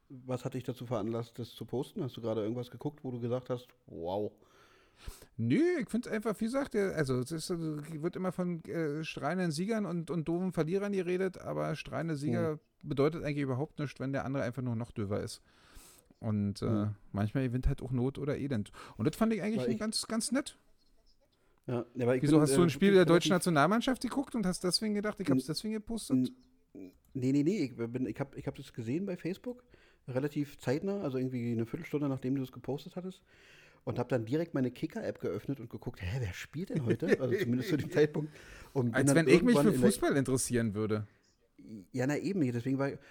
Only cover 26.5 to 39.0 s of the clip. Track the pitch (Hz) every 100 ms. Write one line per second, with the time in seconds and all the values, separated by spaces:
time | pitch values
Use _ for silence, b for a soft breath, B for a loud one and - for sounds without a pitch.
26.5 | _ _ - 92 - _ 131 127 139 147
27.5 | 208 131 127 117 123 120 - 139 - -
28.5 | 131 139 - 113 147 196 175 - 190 254
29.5 | 247 - b b b - 127 143 147 143
30.5 | - - 139 196 202 165 127 131 127 117
31.5 | 113 113 - - 151 147 131 127 139 131
32.5 | - - 143 - - 180 - _ B B
33.5 | B B B - 120 120 127 110 151 170
34.5 | 143 127 - 156 233 98 104 107 90 -
35.5 | 139 113 110 - - 90 127 110 87 -
36.5 | 143 190 220 117 113 180 233 131 202 120
37.5 | 123 123 143 - - 151 156 151 B B
38.5 | B B 139 120 117